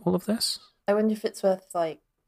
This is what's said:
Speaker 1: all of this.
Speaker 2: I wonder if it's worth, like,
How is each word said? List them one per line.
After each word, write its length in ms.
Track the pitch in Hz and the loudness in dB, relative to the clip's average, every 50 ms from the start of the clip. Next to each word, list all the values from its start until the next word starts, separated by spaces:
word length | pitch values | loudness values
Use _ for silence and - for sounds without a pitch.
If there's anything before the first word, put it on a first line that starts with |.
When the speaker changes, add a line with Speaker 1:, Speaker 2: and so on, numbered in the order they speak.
| - | -2
Speaker 1:
all 100 | 180 185 | 0 0
of 100 | 180 - | 0 0
this. 340 | - 220 233 - - - - - - _ _ - | -2 -2 -2 -2 -4 -6 -8 -12 -20 _ _ -2
Speaker 2:
I 60 | - 202 | 0 2
wonder 200 | 214 214 220 214 | 2 4 2 0
if 120 | 214 - | 0 -4
it's 180 | 214 - - - | -6 -4 0 0
worth, 240 | 190 190 190 - - - | 0 0 0 -4 -6 -4
like, 260 | 175 165 160 147 - _ _ _ _ _ | -2 -2 -2 -4 -8 _ _ _ _ _